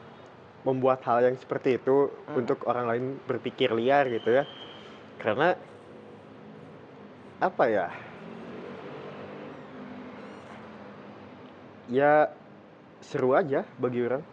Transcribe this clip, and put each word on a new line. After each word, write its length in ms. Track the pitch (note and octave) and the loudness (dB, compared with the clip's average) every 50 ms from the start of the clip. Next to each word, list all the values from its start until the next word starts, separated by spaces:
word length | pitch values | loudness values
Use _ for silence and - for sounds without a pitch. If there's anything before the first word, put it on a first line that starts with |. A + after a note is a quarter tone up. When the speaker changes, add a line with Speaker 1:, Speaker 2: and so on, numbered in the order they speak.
| - - - - - - - - - - - - - | -20 -20 -20 -20 -20 -20 -20 -20 -20 -20 -16 -6 -2
Speaker 1:
membuat 400 | C3 C3+ C3 B2+ C3 C3 C3 - | -2 0 2 4 2 2 2 2
hal 160 | C3 A#2 A#2+ B2 | 2 4 4 4
yang 140 | B2 B2+ C3 | 4 2 0
seperti 400 | - - C#3 B2 - C#3+ B2 A2+ | -4 -6 -6 -2 2 2 2 2
itu 320 | - - C3 C#3 C#3+ - - - - | 2 4 4 4 4 2 0 -6 -10
Speaker 2:
Hmm. 160 | - - C3+ | -6 -4 -2
Speaker 1:
untuk 240 | A#2 G#2+ C#3 C3 - | 0 0 0 -2 0
orang 240 | A2 A#2 A#2+ B2 A#2 | -2 -2 0 0 0
lain 160 | A2+ A#2+ B2+ C3 C#3 C#3 - | -2 -2 -2 -4 -6 -8 -6
berpikir 460 | - B2 A2+ - B2 - - C#3 G#2 | -6 -6 -4 -4 -4 0 2 2 2
liar 400 | A2 A2+ A2+ B2+ C3+ C#3+ C#3+ C3 | 2 2 4 4 6 6 4 4
gitu 240 | A#2+ A2 - A2+ A#2 | 0 -2 2 2 4
ya. 100 | C3+ D3 D3 - - - - - - - - - - - - - - | 4 2 0 -6 -18 -18 -18 -18 -18 -18 -18 -18 -20 -20 -20 -12 -4
Karena, 320 | - A2+ G#2 A2+ D3+ F3 - - - - - - - - - - - - - - - - - - - - - - - - - - - - - - - - - - - - - - | -2 0 2 4 4 2 2 0 -4 -18 -20 -20 -20 -20 -20 -20 -20 -20 -20 -20 -20 -20 -20 -20 -20 -18 -18 -18 -18 -18 -18 -20 -20 -20 -20 -20 -20 -20 -20 -20 -20 -14 -6 -2
apa 260 | - F#3 F#3+ - D#3 B2 | -2 0 2 2 2 4
ya? 180 | A2 G2 F2 E2+ - - - - - - - - - - - - - - - - - - - - - - - - - - - - - - G1+ G1+ - - - - - - - - - - - - - - - - - - - - - - - - - - - - - - - - - - - - - - - - - - - - - - - | 4 2 0 -2 -4 -10 -14 -16 -16 -16 -16 -16 -14 -14 -14 -14 -14 -14 -12 -12 -14 -14 -14 -14 -12 -12 -12 -12 -12 -14 -14 -14 -14 -14 -14 -14 -14 -16 -16 -16 -16 -16 -14 -14 -14 -14 -14 -16 -16 -16 -16 -16 -16 -16 -18 -18 -18 -16 -16 -16 -16 -16 -18 -18 -18 -18 -18 -18 -18 -18 -18 -20 -20 -20 -20 -20 -20 -20 -20 -20 -20 -18 -8
Ya, 480 | - A#2+ C3 C#3 D3 D3+ D3+ D3+ - - - - - - - - - - - - - - - | -2 2 4 6 8 8 8 6 4 2 -8 -20 -20 -20 -20 -20 -20 -20 -20 -20 -20 -20 -20
seru 400 | - - - C#3+ B2 B2+ C3 D#3+ | -16 -8 -4 0 4 4 4 4
aja 240 | G3 C#3+ C3+ D#3 G#3 - - - | 4 2 0 -2 -2 -4 -8 -4
bagi 240 | B2+ B2 B2 A#2+ | -2 -2 0 0
orang. 240 | A#2+ A#2 B2 C#3 E3 - | 0 0 -2 -4 -6 -8